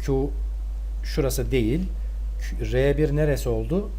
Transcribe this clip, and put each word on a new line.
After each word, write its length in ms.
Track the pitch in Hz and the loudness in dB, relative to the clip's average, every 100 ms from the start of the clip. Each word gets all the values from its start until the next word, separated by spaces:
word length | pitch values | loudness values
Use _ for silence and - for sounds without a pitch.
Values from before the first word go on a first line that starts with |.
| - | 0
Q 240 | 135 143 - - - - - - - | 0 0 -2 -4 -4 -4 -4 -4 -4
şurası 460 | - - 131 131 117 | -2 0 0 0 0
değil. 380 | 127 107 156 185 - - - - - | 2 2 2 0 -2 -4 -4 -4 -4
Q-, 320 | - - 113 | -4 -2 0
R 260 | 120 139 143 | 2 4 4
bir 180 | 151 147 | 2 2
neresi 320 | 151 123 120 | 2 2 0
oldu? 400 | 113 113 180 208 | 0 0 0 -2